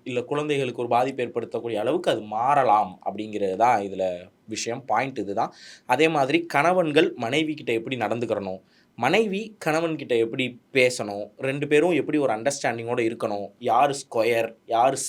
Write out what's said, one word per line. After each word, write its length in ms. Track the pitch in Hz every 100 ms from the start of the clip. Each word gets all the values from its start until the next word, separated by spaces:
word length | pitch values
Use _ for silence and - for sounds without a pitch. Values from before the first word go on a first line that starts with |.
இல்ல 180 | 131 123
குழந்தைகளுக்கு 580 | - 143 151 139 127 120
ஒரு 100 | 120
பாதிப்பு 340 | 117 135 135
ஏற்படுத்தக்கூடிய 520 | 120 120 113 117 117 104
அளவுக்கு 360 | 117 175 175
அது 100 | 113
மாறலாம் 800 | 104 107 127 143 123 107 101 87 98
அப்படிங்கிறது 500 | 101 110 104 98 95
தான் 260 | 120 110
இதுல 480 | 101 95 92 87 92 _ -
விஷயம், 380 | 107 113 127 127
பாயிண்ட் 320 | 107 135 135
இதுதான். 360 | 98 101 165 - - - -
அதே 220 | 127 160
மாதிரி 380 | 156 135 165 170
கணவன்கள் 680 | 139 165 185 160 147 185 123
மனைவி 380 | 117 147 156
கிட்ட 200 | 143 120
எப்படி 220 | 113 117 127
நடந்துக்கிறணும், 680 | 107 117 117 101 98 95 - _ _ -
மனைவி 600 | 123 202 220 190 220 - 165
கணவன்கிட்ட 520 | 156 170 151 123 117
எப்படி 420 | 117 131 123 - _
பேசணும், 560 | 131 123 - 104 101 107 -
ரெண்டு 300 | 131 139 143
பேரும் 240 | 147 175
எப்படி 260 | 151 123 151
ஒரு 160 | 135
அண்டர்ஸ்டாண்டிங்கோட 680 | 110 127 139 131 117 117 123
இருக்கணும், 500 | 113 113 110 101 98 -
யார் 320 | 117 117 143
ஸ்கொயர், 640 | 139 - 117 113 117 113 - -
யார் 320 | 113 131 135